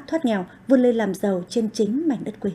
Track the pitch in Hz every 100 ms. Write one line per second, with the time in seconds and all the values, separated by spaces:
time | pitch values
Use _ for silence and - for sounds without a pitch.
0 | - 320 254 208 269 - - 262 247 226
1 | 202 190 208 185 180 247 220 - 208 254
2 | 330 220 - - 202